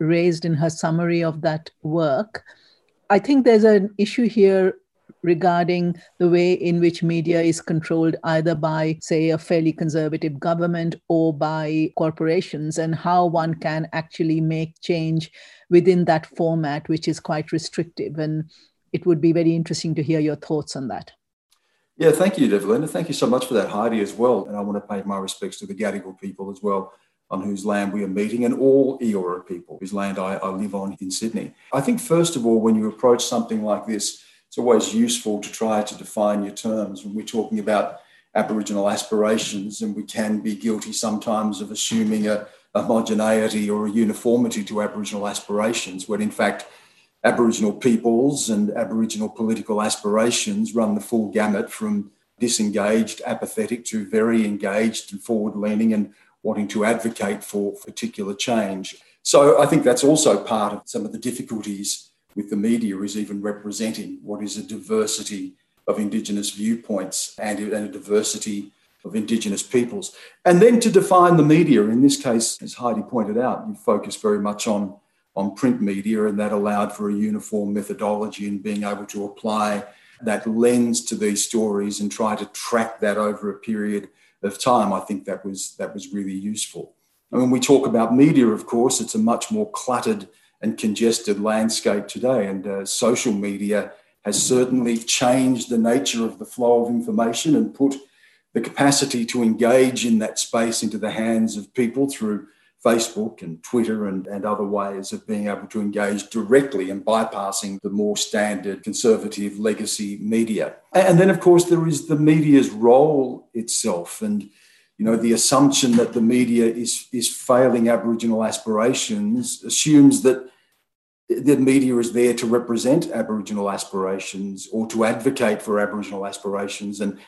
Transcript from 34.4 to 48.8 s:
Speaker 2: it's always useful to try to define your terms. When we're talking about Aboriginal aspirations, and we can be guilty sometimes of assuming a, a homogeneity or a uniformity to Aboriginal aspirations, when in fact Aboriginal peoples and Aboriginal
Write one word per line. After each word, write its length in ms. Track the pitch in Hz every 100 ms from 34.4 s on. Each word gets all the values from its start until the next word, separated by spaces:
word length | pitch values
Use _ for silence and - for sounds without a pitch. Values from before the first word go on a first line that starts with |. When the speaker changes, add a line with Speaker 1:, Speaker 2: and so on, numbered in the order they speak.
| _
Speaker 2:
it's 100 | -
always 360 | 120 110 -
useful 440 | 107 117 - 110 104
to 120 | -
try 300 | - 110 107
to 120 | 104 90
define 480 | - 110 104 104
your 100 | 101
terms. 500 | 101 113 110 98 95
When 100 | 104
we're 100 | 107
talking 340 | - 117 101 107
about 420 | 101 104 - - _ _ _
Aboriginal 540 | 107 107 107 101 101 101
aspirations, 920 | 104 - 110 107 110 - 98 101 -
and 120 | 110
we 80 | 101
can 380 | 101 117 107 107
be 160 | 110 98
guilty 360 | 113 107 110
sometimes 680 | 107 110 104 117 107 107 98
of 100 | 104
assuming 560 | 107 - 113 107 107 104
a, 220 | 104 - _ _
a 80 | 104
homogeneity 840 | 104 113 110 107 110 110 110 107 104
or 180 | 107 107
a 40 |
uniformity 760 | 110 107 107 120 120 117 110
to 180 | 101 107
Aboriginal 460 | 104 110 101 104 101
aspirations, 800 | 98 - 104 - - 92 92 -
when 140 | 104
in 80 | 107
fact 360 | - 101 98 - - _ _ _ _
Aboriginal 480 | 117 120 117 104 107
peoples 800 | 98 127 113 117 113 139 139 117
and 200 | 107 104
Aboriginal 560 | 117